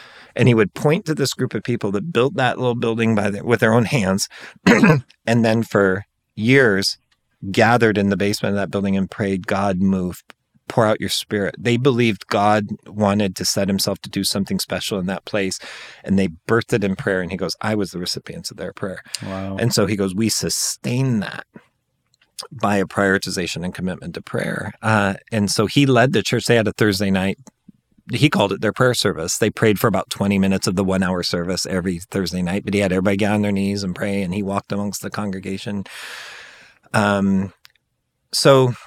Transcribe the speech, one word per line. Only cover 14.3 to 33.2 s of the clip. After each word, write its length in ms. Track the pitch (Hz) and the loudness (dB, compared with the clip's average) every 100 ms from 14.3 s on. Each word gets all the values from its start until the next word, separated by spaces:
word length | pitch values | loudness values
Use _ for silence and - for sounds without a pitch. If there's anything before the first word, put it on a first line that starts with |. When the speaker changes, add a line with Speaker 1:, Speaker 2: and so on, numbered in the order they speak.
| 101 98 95 | -2 -2 -4
Speaker 1:
special 420 | - 92 - 101 | -4 -6 -4 -4
in 60 | 90 | -4
that 180 | 92 - | -6 -4
place, 340 | 107 95 - - - - - - | -2 -2 -4 -12 -18 -20 -10 0
and 120 | 98 | 2
they 120 | 95 80 - | 2 -2 0
birthed 240 | 113 - | 0 2
it 140 | 120 98 | 0 0
in 100 | 92 | -2
prayer. 240 | 107 92 | -2 -2
And 100 | 87 | -2
he 40 | 92 | -6
goes, 220 | 92 - | -6 -6
"I 160 | 107 107 | -4 -2
was 160 | 95 | -4
the 80 | 90 | -6
recipients 520 | 87 - - 85 - | -8 -8 -10 -14 -12
of 60 | - | -12
their 140 | 90 | -12
prayer." 300 | - 101 92 - - 101 | -10 -10 -10 -12 -12 -8
Speaker 2:
Wow. 320 | 95 98 98 | -8 -6 -2
Speaker 1:
And 140 | 117 | 0
so 120 | - 98 | 2 2
he 120 | 104 | 0
goes, 180 | 98 92 | -2 0
"We 140 | 110 | 0
sustain 920 | - 90 - - - - 123 131 110 | 0 -2 -4 -4 -6 -4 0 0 0
that 260 | 87 - - - _ _ _ _ _ _ _ - - | -4 -10 -16 -20 _ _ _ _ _ _ _ -18 -16
by 240 | 127 104 101 | -4 -2 0
a 80 | 95 | -2
prioritization 800 | - 98 98 - 92 85 82 90 | 0 2 2 -2 -6 -6 -6 -8
and 80 | - | -6
commitment 380 | 92 90 85 | -6 -6 -10
to 80 | - | -12
prayer." 500 | - 120 - - 104 - | -8 -6 -6 -6 -8 -6
Uh, 340 | 110 110 98 98 - | 0 2 2 -2 -4
and 220 | 110 101 | -2 0
so 140 | - 101 | 2 2
he 200 | - 139 | 4 4
led 280 | 120 131 | 6 4
the 100 | 113 | 2
church. 220 | - 120 - | 0 -2 2
They 100 | 117 | 2
had 140 | 104 | 2
a 40 | |
Thursday 380 | - 110 95 98 | 2 2 2 0
night, 260 | 95 95 - - _ _ - _ _ - | 0 -2 -4 -12 _ _ -20 _ _ -8
he 180 | 120 151 | 0 2
called 220 | 196 101 | 2 0
it 100 | 98 | 0
their 120 | 107 | -2
prayer 200 | - 127 117 | 2 2 2
service. 420 | 104 80 87 - | 0 -2 -4 -2
They 120 | 107 | -2
prayed 300 | - 113 98 | 2 2 2
for 80 | 117 | 2
about 220 | 95 - | 0 -4
twenty 260 | - 101 101 | -2 0 2
minutes 300 | 95 95 - | 2 2 0
of 80 | 92 | 0
the 80 | |
one-hour 400 | 95 95 92 90 | 0 0 0 -2
service 420 | - 87 87 90 - | -2 -4 -4 -4 -4
every 320 | 92 92 85 - | -4 -2 -6 -4
Thursday 300 | 98 87 90 | -4 -2 -2
night, 220 | 87 101 - | -2 -4 -2
but 80 | 101 | 0
he 60 | |
had 100 | 98 | 2
everybody 260 | 92 98 | 2 0
get 140 | 98 | 0